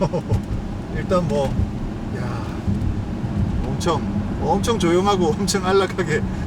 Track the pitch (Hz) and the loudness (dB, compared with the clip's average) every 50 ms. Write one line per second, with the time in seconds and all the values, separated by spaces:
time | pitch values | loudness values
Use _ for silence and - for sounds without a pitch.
0 | 190 - 180 156 123 - - - - - - - - - - - - - - 160 | 0 0 0 -2 0 0 0 0 0 -2 -4 -4 -4 -4 -6 -6 -6 -6 -4 -4
1 | - - 185 180 175 - 214 147 135 131 - - - - - - - - - - | 0 2 2 2 2 2 0 0 0 0 2 0 0 0 0 -4 -4 -4 -4 -4
2 | - - - 123 127 123 123 113 104 - - - - - 104 - - - - - | -6 -6 -4 -4 -4 -4 -4 -4 -4 -4 -6 -4 -2 0 0 0 0 0 0 -2
3 | - - - - - - - - - - - - - - - - - - - - | -2 -4 -4 -4 -4 -2 0 0 0 0 0 0 0 -2 -2 0 0 0 0 0
4 | - - - - - - - - - 147 175 196 - 190 - 190 170 165 175 180 | 0 -2 -2 -2 -2 -2 -2 -2 0 2 2 2 2 2 0 2 2 4 4 4
5 | 196 202 202 185 175 156 - - 202 - - 196 185 185 196 190 185 180 - 196 | 4 4 4 4 2 2 2 0 0 0 0 0 2 4 4 4 4 2 0 -2
6 | 180 160 151 - - - - - - | -2 0 0 0 0 -2 -2 -2 -4